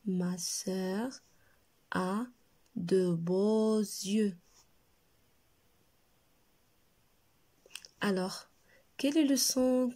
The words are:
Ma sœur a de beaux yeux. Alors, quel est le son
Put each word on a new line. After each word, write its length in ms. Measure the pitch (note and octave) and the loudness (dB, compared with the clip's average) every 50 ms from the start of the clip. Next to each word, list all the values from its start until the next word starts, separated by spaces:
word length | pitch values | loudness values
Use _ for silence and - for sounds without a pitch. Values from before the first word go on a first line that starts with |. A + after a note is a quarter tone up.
| _ | _
Ma 320 | G#3 F#3 F3+ F3+ F3+ F#3 F3 | -4 -2 -2 -2 -4 -4 -6
sœur 720 | - - - - - G3 F#3 F#3+ F#3 F#3 F#3 G#3 A#3 C4+ - - _ _ _ _ _ _ _ _ _ _ _ _ _ _ | -6 -6 -6 -6 -6 -6 -4 -4 -4 -4 -4 -4 -6 -6 -10 -14 _ _ _ _ _ _ _ _ _ _ _ _ _ _
a 360 | - F3+ F#3 F#3 G3 G#3+ B3 B3 - _ _ _ _ _ _ _ _ | -4 -4 -2 -2 -2 -4 -4 -6 -10 _ _ _ _ _ _ _ _
de 360 | A3+ F3 E3+ F#3+ F#3 F#3 F3+ | -8 -2 2 2 2 4 2
beaux 680 | F3 E3 E3 E3+ F#3 F#3+ G3+ G#3+ A3 A3 A3 A3 A3 A3 | 0 0 0 0 0 2 2 2 2 2 2 2 2 0
yeux. 560 | G#3 F#3+ - - - F#3+ G3+ A3 G#3+ G3+ F3 - _ _ _ - _ _ _ _ _ _ _ _ _ _ _ _ _ _ _ _ _ _ _ _ _ _ _ _ _ _ _ _ _ _ _ _ _ _ _ _ _ _ _ _ _ _ _ _ _ _ _ _ _ _ _ _ _ _ _ _ _ _ _ _ _ - - - - - _ _ | 0 -2 -6 -8 -4 -2 0 2 2 0 -2 -6 _ _ _ -20 _ _ _ _ _ _ _ _ _ _ _ _ _ _ _ _ _ _ _ _ _ _ _ _ _ _ _ _ _ _ _ _ _ _ _ _ _ _ _ _ _ _ _ _ _ _ _ _ _ _ _ _ _ _ _ _ _ _ _ _ _ -20 -20 -20 -20 -20 _ _
Alors, 480 | - G#3 F#3+ F3+ F3+ F#3+ - - - _ _ _ _ _ - - _ _ _ | 0 0 2 0 -2 -4 -6 -10 -16 _ _ _ _ _ -20 -20 _ _ _
quel 200 | - - C#4 C#4+ D#4+ | -2 -2 2 4 4
est 80 | D4+ | 4
le 100 | C4+ C#4 | 4 4
son 560 | B3 - - - B3+ B3+ B3+ B3+ B3+ B3+ B3 B3 | 4 2 2 2 2 2 4 4 2 2 0 -4